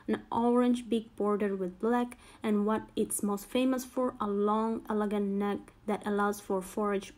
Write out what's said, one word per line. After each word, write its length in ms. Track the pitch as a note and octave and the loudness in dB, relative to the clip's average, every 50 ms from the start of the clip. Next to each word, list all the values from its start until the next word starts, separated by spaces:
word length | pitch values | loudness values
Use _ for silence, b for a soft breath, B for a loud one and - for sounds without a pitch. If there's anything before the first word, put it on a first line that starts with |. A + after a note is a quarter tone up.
| B - | B -4
an 140 | G#3+ A3 - - | -4 -4 -4 -4
orange 560 | - A#3 A#3 A#3+ A#3+ B3 B3 B3 A#3+ A#3+ - G#3 | -2 2 4 4 6 6 6 4 4 2 0 0
beak 260 | A#3 A3+ A3 - - - | -2 -2 -2 -4 -4 -2
bordered 420 | G3+ G#3 G#3 G3 G#3 G3+ G3 F#3+ | 0 2 2 2 2 0 0 -2
with 220 | F#3+ F3+ F3+ - | -4 -6 -4 -2
black, 360 | - A3+ A#3+ A#3+ B3 B3 - B B B B B | 0 2 2 2 0 -2 -6 B B B B B
and 240 | - A3 G#3+ G#3 G3+ | -2 0 2 2 2
what 180 | G#3+ A3 A3 - - - | 2 0 0 -2 -4 -4
it's 280 | A3 G#3+ G#3+ - - - | -2 -2 -2 -2 -2 -2
most 240 | G3+ G3+ G3+ - - | -2 -2 -4 -4 -2
famous 360 | - B3 C4 C4 C4 B3+ B3+ | 0 2 2 2 2 0 -4
for, 300 | - - C4 B3+ B3 - - | -4 -4 -2 -2 -2 -2 -4
a 60 | G#3+ G#3 | -4 -2
long, 540 | G3+ G3+ G3+ G#3 G#3+ A3 A3 A3+ A3+ A#3 - - | 0 0 2 2 2 2 0 0 -2 -4 -4 -4
elegant 360 | G#3+ G#3+ G#3 G3+ G#3+ G#3 G3+ | -2 -2 0 0 0 0 0
neck 480 | G3 G3 G3+ G3+ G3+ G3+ - - - - - - | 0 0 0 0 -2 -2 -4 -6 -12 -20 -10 -6
that 200 | - G3+ F#3 - | -4 -4 -4 -2
allows 340 | G#3 G3+ G3+ G3+ G3+ G3+ G3+ | -2 0 2 2 0 0 -2
for 220 | - - G3 F#3+ | -4 -4 -4 -4
forage 520 | F#3 F#3+ - A3 G#3 G3+ G3+ G3 G#3 - - | -4 -4 -4 -2 0 0 0 -2 -4 -6 -6